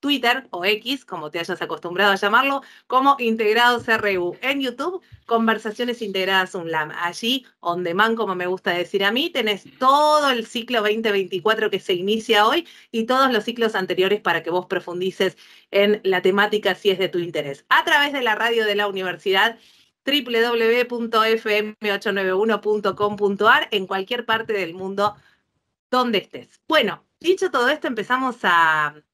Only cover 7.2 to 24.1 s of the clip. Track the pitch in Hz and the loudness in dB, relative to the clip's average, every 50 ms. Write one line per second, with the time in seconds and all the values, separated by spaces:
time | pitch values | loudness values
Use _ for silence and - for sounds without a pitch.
7.2 | - 226 254 269 - - _ _ - 170 175 180 180 175 170 190 214 226 226 226 | -4 -2 -2 -2 -6 -12 _ _ -6 -4 -4 -2 -4 -4 0 2 2 2 2 -2
8.2 | 220 196 185 180 180 180 185 185 _ 202 175 175 175 170 - 196 196 202 214 254 | -2 -4 -4 -4 -4 -4 -4 -4 _ -2 -2 -2 -4 -2 -2 0 0 0 0 0
9.2 | 311 349 - 277 226 214 208 196 - - - _ 254 262 277 294 302 302 302 302 | -2 -2 -2 -2 -2 -2 -2 -4 -8 -20 -8 _ 2 4 4 6 6 4 4 4
10.2 | 294 277 254 233 220 - - 247 226 - 247 226 208 208 214 226 220 220 202 196 | 4 2 0 -2 -4 -6 -8 -10 -6 -2 -2 0 0 0 0 0 0 0 0 0
11.2 | 190 180 196 180 151 214 220 180 214 214 - 185 - - 190 175 180 196 214 226 | 0 -2 -6 -2 0 0 0 2 0 -2 -2 -4 -2 -2 -2 -2 0 -2 -2 -2
12.2 | 220 - 220 208 208 220 277 349 339 - - - - _ - 226 226 233 254 262 | 0 2 4 4 4 4 2 0 -2 -6 -18 -20 -20 _ -4 -4 -2 0 2 2
13.2 | 269 262 247 208 202 - 233 247 226 220 226 202 185 180 180 - 185 190 208 208 | 4 4 2 0 -2 -2 -4 0 -2 0 0 -2 -4 -2 0 0 2 2 2 0
14.2 | - 185 185 - - 165 165 180 185 - 190 175 170 - 175 180 180 190 175 - | 0 0 0 0 -2 -2 -4 -4 -2 -2 -6 -6 -4 -6 -8 -4 -4 -6 -2 0
15.2 | 196 185 - _ - - - - _ _ - 196 202 208 208 202 - 190 185 180 | -2 -2 -2 _ -20 -20 -20 -20 _ _ 2 2 4 4 2 0 0 0 0 2
16.2 | 180 185 185 202 208 208 208 208 - 196 185 - - 202 190 170 190 175 175 175 | 2 2 2 4 2 2 0 -2 0 -2 -2 0 0 0 0 2 -2 -2 -2 -4
17.2 | 175 175 151 160 147 143 139 - _ _ 262 302 320 349 320 294 285 294 277 285 | -6 -4 -4 -6 -6 -6 -8 -12 _ _ 2 2 4 2 2 2 2 2 -2 -2
18.2 | 254 226 214 208 220 233 233 226 220 214 202 202 208 208 190 190 190 185 175 165 | -2 -2 -2 0 0 0 0 0 0 0 0 0 -2 -2 -2 -4 -6 -6 -6 -6
19.2 | - 202 190 190 208 233 - - _ _ _ _ _ _ _ _ _ - 277 294 | -2 0 2 2 2 2 0 -6 _ _ _ _ _ _ _ _ _ -2 -2 -2
20.2 | 240 247 240 226 226 240 240 233 226 226 233 247 247 247 247 240 233 226 233 220 | -2 0 0 0 2 2 2 2 2 2 2 2 2 0 -2 -6 -6 0 2 2
21.2 | 220 220 220 220 226 220 208 214 208 214 214 _ - 208 196 202 - 220 196 202 | 4 4 2 0 0 0 0 0 0 -2 -8 _ -4 -4 -4 -2 -2 -2 -2 -2
22.2 | 190 190 185 185 214 226 220 202 - 208 214 214 202 226 - - 208 208 208 202 | 0 0 0 0 2 0 0 0 0 -2 -2 0 0 -2 -2 0 -2 -2 0 0
23.2 | 208 202 202 196 208 220 254 294 320 - - 202 190 180 196 190 196 - | 0 -2 0 2 4 4 4 4 4 0 -4 -4 -4 -4 -6 -6 -4 -4